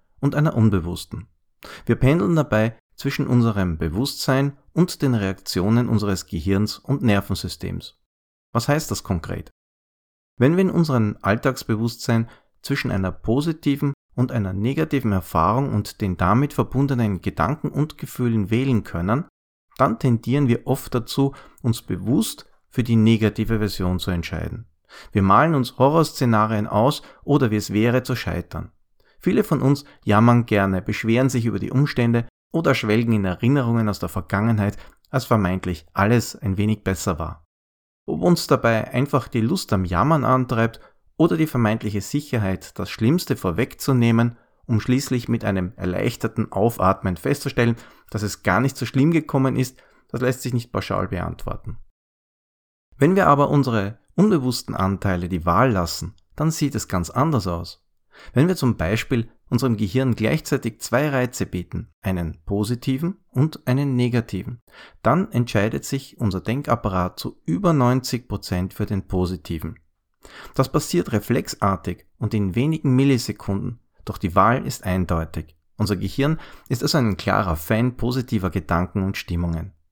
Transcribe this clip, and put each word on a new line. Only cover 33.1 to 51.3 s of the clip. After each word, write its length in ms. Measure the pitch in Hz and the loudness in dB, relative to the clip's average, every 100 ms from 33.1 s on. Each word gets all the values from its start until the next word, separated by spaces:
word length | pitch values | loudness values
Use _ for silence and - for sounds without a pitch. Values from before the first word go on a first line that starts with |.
in 140 | 110 95 | 2 0
Erinnerungen 640 | 87 120 143 117 117 107 | 0 2 2 2 0 0
aus 80 | 98 | -2
der 100 | 87 | -4
Vergangenheit, 680 | 104 - 98 110 110 101 - - - _ | -6 -4 0 2 2 0 -2 -12 -20 _
als 160 | 131 - | -6 0
vermeintlich 600 | 113 92 92 92 85 - | 2 2 0 -4 -6 -6
alles 420 | - 101 120 - | 0 4 4 2
ein 220 | - 104 95 | -4 -4 0
wenig 260 | 104 107 | 0 0
besser 360 | - 92 - 80 | -2 -4 -2 -4
war. 260 | 80 - _ _ _ _ _ _ - | -6 -10 _ _ _ _ _ _ -8
Ob 160 | - | -2
uns 240 | 175 170 - | 2 2 2
dabei 440 | 151 117 113 110 | 2 2 0 -2
einfach 380 | 127 143 139 - | -2 -2 -2 -2
die 140 | 120 | -2
Lust 280 | 113 185 - | 0 -2 -2
am 100 | 95 | -2
Jammern 400 | 90 87 123 160 | 0 0 2 2
antreibt 560 | 113 131 123 113 113 - - _ _ - | 2 2 0 0 0 -2 -16 _ _ 0
oder 180 | 170 165 | 2 2
die 100 | 156 | 0
vermeintliche 540 | 127 110 110 110 104 | 2 0 0 -4 -6
Sicherheit, 800 | - 147 147 120 98 92 - - | -4 -6 -2 -2 -2 -4 -8 -10
das 100 | - | -10
Schlimmste 480 | - 110 175 - 160 | 0 2 2 0 -2
vorwegzunehmen, 1000 | 98 82 127 - - 127 117 113 120 - _ _ | -2 -2 -4 -4 0 2 4 4 2 -2 _ _
um 160 | - 110 | -2 -2
schließlich 480 | - 127 - 127 117 | 2 0 0 -4 -2
mit 160 | 117 | -4
einem 300 | 107 95 90 - | -2 -2 -4 -4
erleichterten 720 | 92 92 107 - - - 110 | -4 -2 -2 -2 -6 -4 -4
Aufatmen 680 | 98 113 - 95 98 95 87 | 0 0 2 0 0 -2 -4
festzustellen, 580 | 135 143 135 - 117 117 - - _ | -2 -2 -2 0 0 0 -8 -20 _
dass 140 | 110 | -6
es 200 | 104 - | -6 -4
gar 180 | - 92 | 0 2
nicht 180 | 135 - | 2 -2
so 80 | 120 | -4
schlimm 240 | 135 147 | 2 2
gekommen 460 | 165 160 143 131 117 | 2 0 0 0 0
ist, 200 | 127 - _ _ _ | -4 -6 _ _ _
das 140 | 120 | -4
lässt 180 | 127 127 | -2 -2
sich 140 | 127 | -4
nicht 180 | 120 117 | -4 -4
pauschal 360 | 101 - 98 95 | -6 -4 -4 -2
beantworten. 680 | 90 85 | -4 -6